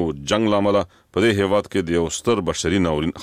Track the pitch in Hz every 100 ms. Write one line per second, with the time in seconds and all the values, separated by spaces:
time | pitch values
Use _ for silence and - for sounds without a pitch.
0 | 85 71 71 104 110 101 101 101 90 _
1 | _ 92 113 101 98 101 - 101 85 85
2 | 82 - 120 107 82 80 82 98 85 76
3 | 82 -